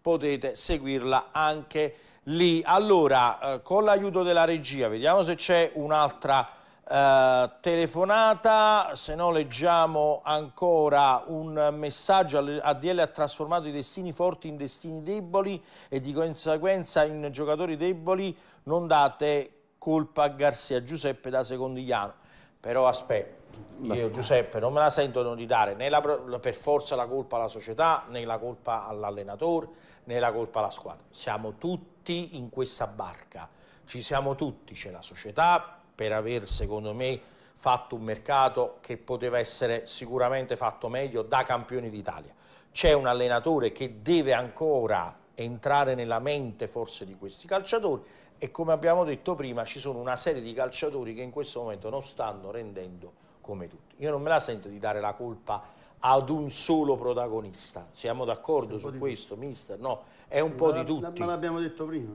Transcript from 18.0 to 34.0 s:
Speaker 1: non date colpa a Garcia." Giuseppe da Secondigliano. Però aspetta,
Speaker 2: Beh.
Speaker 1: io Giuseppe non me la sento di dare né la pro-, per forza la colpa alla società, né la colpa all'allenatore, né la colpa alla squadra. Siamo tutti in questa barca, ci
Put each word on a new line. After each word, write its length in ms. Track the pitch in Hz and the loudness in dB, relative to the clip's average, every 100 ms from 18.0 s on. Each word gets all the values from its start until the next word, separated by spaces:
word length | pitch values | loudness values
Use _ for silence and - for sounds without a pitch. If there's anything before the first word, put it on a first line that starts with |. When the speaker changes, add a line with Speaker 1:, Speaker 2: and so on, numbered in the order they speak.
| 160 190 196 165 _ _ | -2 -2 -2 -8 _ _
Speaker 1:
non 220 | - 165 170 | -4 -2 2
date 600 | 156 143 - 147 147 135 _ _ _ | 4 4 2 0 0 -2 _ _ _
colpa 460 | - 160 147 - | 0 0 0 0
a 40 | 147 | 0
Garcia." 540 | 139 143 - - 127 | 2 0 0 -4 -4
Giuseppe 480 | 120 156 143 131 131 | -4 -6 -4 -4 -4
da 140 | 127 | -2
Secondigliano. 680 | 120 127 131 127 131 117 101 - _ - _ _ | -2 -4 -6 -6 -2 -2 -2 -8 _ -20 _ _
Però 260 | - 120 127 | -2 4 4
aspetta, 600 | 123 - 110 - - - - - - | 4 0 -2 -2 -12 -20 -20 -20 -10
Speaker 2:
Beh. 180 | 127 104 | -4 -2
Speaker 1:
io 140 | 113 | -2
Giuseppe 480 | 110 110 127 113 113 | -4 2 2 2 -2
non 120 | 117 | 0
me 80 | 143 | 4
la 100 | 151 | 4
sento 440 | 143 139 123 120 | 4 0 0 -2
di 120 | 117 117 | -4 -2
dare 280 | 117 107 | 2 2
né 140 | 101 131 | 0 2
la 120 | 147 | 2
pro-, 380 | 147 143 127 123 | 2 -2 -2 -6
per 140 | 131 | -4
forza 400 | 117 - 147 143 135 | -4 0 0 0 -4
la 100 | 120 | -2
colpa 300 | 135 123 117 | -4 -4 -4
alla 120 | 113 | -4
società, 560 | 110 104 110 160 156 - | -6 -12 0 2 2 -2
né 160 | 120 | -10
la 140 | 117 113 | -4 -4
colpa 480 | 120 120 - 113 104 | -6 -8 -6 -6 -6
all'allenatore, 840 | 107 104 101 101 104 165 165 165 - - - | -8 -6 -8 -10 -4 0 0 -2 -16 -20 -20
né 140 | - 120 | -6 -2
la 140 | 120 | 0
colpa 260 | 113 113 113 | -2 -4 -2
alla 100 | 104 | -4
squadra. 320 | - - 82 _ | -4 -16 -18 _
Siamo 440 | - - 107 110 104 | -12 -6 -6 -6 -8
tutti 800 | 170 180 - _ - 170 170 151 | -6 -6 -10 _ -8 -6 -6 -12
in 140 | 120 | -12
questa 360 | 131 127 - 110 | -6 -6 -6 -8
barca, 600 | 104 95 87 - - 80 _ _ _ | -8 -12 -12 -20 -18 -18 _ _ _
ci 160 | - 123 | -16 -12